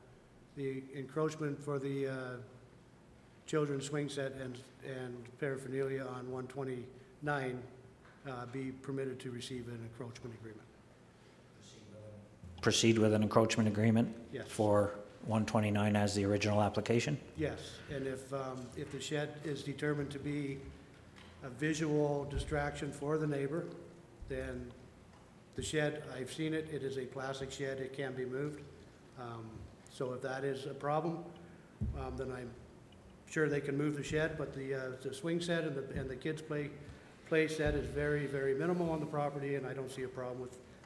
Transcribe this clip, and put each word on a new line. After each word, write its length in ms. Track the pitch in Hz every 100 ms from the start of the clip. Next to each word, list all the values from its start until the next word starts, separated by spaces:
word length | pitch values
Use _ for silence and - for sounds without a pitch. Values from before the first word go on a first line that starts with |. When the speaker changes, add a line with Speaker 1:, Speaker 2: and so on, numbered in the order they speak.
| - - - - - 143
Speaker 1:
the 280 | 135 131 131 143
encroachment 640 | 131 160 156 156 147 143
for 180 | 147 143
the, 280 | 139 139 135
uh, 60 | 131 127 123 117 - - - - - - - - - -
children's 400 | 156 143 139 -
swing 240 | 147 143
set 240 | 143 135
and, 240 | 131 127 120 - - 139
and 300 | 127 127 120 117 -
paraphernalia 680 | 143 135 135 131 135 135 131
on 260 | 123 127
one 160 | 131 127
twenty-nine, 1120 | 139 135 123 117 - - - 147 147 127 123 120 - - - - - 139
uh, 180 | 123 120
be 200 | 135 131
permitted 480 | 131 - 135 131 123
to 120 | 131
receive 360 | 120 - 127 117
an 120 | 117
encroachment 500 | 113 117 120 113 120 113
agreement. 240 | 110 107 - - - - - - - - - - - 113 104 104 104 - - - - -
Speaker 2:
Proceed 360 | 113 - 113 110
with 160 | 107
an 100 | 107
encroachment 440 | 107 117 113 - 107
agreement 460 | 101 113 110 120 - -
Speaker 1:
Yes. 160 | 127 -
Speaker 2:
for 480 | - 104 104 101 - - - -
one 200 | 110 104
twenty-nine 500 | 113 107 104 107 104
as 180 | 104 101
the 100 | 98
original 360 | 104 104 104
application? 560 | 101 107 101 117 147 143 - -
Speaker 1:
Yes, 340 | 147 117 - - -
and 160 | 143 135
if, 260 | 131 -
um, 320 | 135 131 127 120 -
if 140 | 143
the 80 | 139
shed 340 | - 151 147 - 160
is 180 | 139
determined 460 | 143 135 147 143 139
to 80 | 139
be 380 | 143 147 139 135 - - - - - - - -
a 60 | 135
visual 760 | 120 151 156 160 151 147 143 143
distraction 680 | 139 - 151 143 147 147
for 260 | 135 143 156
the 100 | 151
neighbor, 380 | 139 139 165 - - - - - - -
then 420 | 131 131 123 120 - - - - - - - - -
the 80 |
shed, 400 | - 156 151 151 139 127
I've 160 | 127
seen 220 | - 156
it, 140 | 156 156
it 120 | 143
is 140 | 131 131
a 80 | 120
plastic 460 | 135 131 131 131
shed, 280 | - 139 135
it 160 | 131 -
can 180 | 135
be 120 | 127 123
moved. 360 | 131 147 147 - - - - - -
Um, 260 | 120 113 110 110 - - -
so 220 | - 127
if 80 | 123
that 220 | 131 135
is 240 | 139 131 147
a 60 |
problem, 500 | 135 143 156 170 165 - - - - - - - 139
um, 160 | 131 127
then 160 | 131
I'm 200 | 123 120 - - - - - - - -
sure 200 | 160 151
they 100 | 143
can 160 | 143 139
move 220 | 147 147
the 60 |
shed, 340 | - 151 160 151
but 160 | 135
the, 220 | 135 135 135
uh, 40 | 131 127
the 120 | 135
swing 280 | - 165 170
set 220 | 170 165
and 120 | 160 135
the, 240 | 135 -
and 100 | 131
the 60 | 131
kids' 260 | 156 156
play, 280 | - 147 147 - - - - - -
play 200 | 160 156
set 260 | 156 151
is 140 | 147 120
very, 400 | 139 147 147 135
very 260 | 139 135
minimal 380 | 135 165 175 165
on 80 | 160
the 60 | 143
property, 500 | 147 143 143 139 139
and 100 | 127
I 80 |
don't 180 | 131 127
see 120 | 131
a 40 | 123
problem 320 | 131 127 127
with 180 | 123 - - -